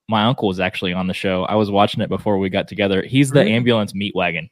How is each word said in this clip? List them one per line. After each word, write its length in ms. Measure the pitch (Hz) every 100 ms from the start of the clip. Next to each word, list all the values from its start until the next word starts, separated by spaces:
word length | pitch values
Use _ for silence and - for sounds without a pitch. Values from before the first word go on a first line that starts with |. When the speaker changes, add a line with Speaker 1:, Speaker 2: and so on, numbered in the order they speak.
| -
Speaker 1:
my 180 | 110 110
uncle 220 | 139 101
was 120 | 92
actually 340 | 92 - 95
on 140 | 90 92
the 60 |
show. 320 | 90 98 92 92
I 100 | 107
was 160 | 101
watching 300 | 101 101 -
it 80 | 101
before 280 | 90 107 98
we 120 | 95
got 180 | 98 -
together. 340 | 92 98 95
He's 300 | - 131 139
the 80 | 139
Speaker 2:
Really? 140 | 107
Speaker 1:
ambulance 420 | 113 120 113 101 95
meat 180 | 101
wagon 340 | 90 90 82 82